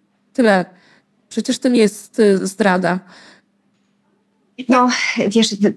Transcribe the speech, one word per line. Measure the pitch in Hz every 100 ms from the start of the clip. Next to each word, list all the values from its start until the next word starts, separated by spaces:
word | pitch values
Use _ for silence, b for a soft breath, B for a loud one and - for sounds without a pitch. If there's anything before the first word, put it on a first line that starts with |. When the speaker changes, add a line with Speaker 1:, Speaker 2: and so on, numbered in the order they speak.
| _ _ _
Speaker 1:
tyle. | - 226 196 175 b b b _ _ _
Przecież | - 214 247
to | 262
nie | 240
jest, | 208 208 - -
y, | 208 196 190
zdrada. | - 208 180 180 185 B B B B _ _ _ _ _ _ _ _ _ _ _ - 254
Speaker 2:
No, | 254 247 247 B B 208
wiesz, | 226 220 196
d-, | 202